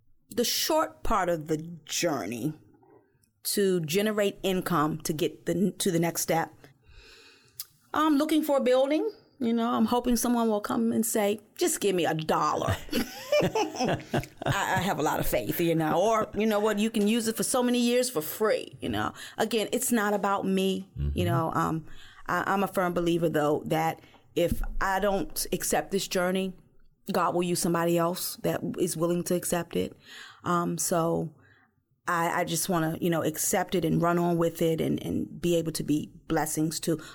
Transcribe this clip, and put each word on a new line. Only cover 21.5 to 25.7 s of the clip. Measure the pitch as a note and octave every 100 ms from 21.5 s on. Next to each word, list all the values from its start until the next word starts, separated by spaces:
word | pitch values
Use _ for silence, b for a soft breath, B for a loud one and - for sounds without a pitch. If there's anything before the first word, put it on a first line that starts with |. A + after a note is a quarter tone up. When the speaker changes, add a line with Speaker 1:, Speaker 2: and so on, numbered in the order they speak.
Speaker 1:
Um, | - E3 D#3+ B B B B -
I, | F3 -
I'm | G3
a | F#3+
firm | G3+ F3
believer, | F3 F3 E3+ E3+
though, | D#3 D3 D3+ D#3
that | D#3+ D#3+ D#3+ B B B
if | D#3+ E3+ - - -
I | F#3+ F#3+
don't | G3+ F#3+ - - -
accept | F3 -